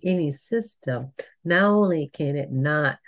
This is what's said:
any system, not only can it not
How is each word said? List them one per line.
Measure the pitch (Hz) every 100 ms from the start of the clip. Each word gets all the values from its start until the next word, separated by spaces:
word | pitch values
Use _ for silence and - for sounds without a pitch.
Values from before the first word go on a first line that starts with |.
any | 180 180 151
system, | 139 - 226 220 - 131 120 135 - - _
not | 165 175
only | 202 208 196 160 143
can | - 143 143
it | 139
not | 131 143 151 139 -